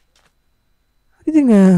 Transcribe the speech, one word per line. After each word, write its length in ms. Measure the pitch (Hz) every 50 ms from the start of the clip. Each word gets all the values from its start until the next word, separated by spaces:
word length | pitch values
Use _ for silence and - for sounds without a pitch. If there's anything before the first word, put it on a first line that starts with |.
| _ _ _ _ _ _ _ _ _ _ _ _ _ _ _ _ _ _ _ _ _ _ _ _ _
ඉතින්, 220 | 311 311 311 277 247
අ, 120 | 214 196 190 185 185